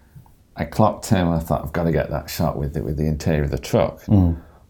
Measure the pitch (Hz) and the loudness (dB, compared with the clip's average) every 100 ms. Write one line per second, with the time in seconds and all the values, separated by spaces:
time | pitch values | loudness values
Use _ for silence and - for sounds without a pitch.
0 | _ - - _ _ - 85 - 107 - | _ -20 -20 _ _ -8 -4 2 2 2
1 | - 95 85 82 82 73 73 87 82 80 | 0 2 2 0 0 -2 -4 -2 0 0
2 | - 71 - - 85 - 71 71 50 73 | -2 -4 -6 -4 -2 -2 -4 -4 -4 -2
3 | 78 76 - 78 71 - - 113 - - | -2 -2 0 0 0 -2 0 0 0 -2
4 | - 101 90 82 - - _ | 2 4 4 2 -6 -20 _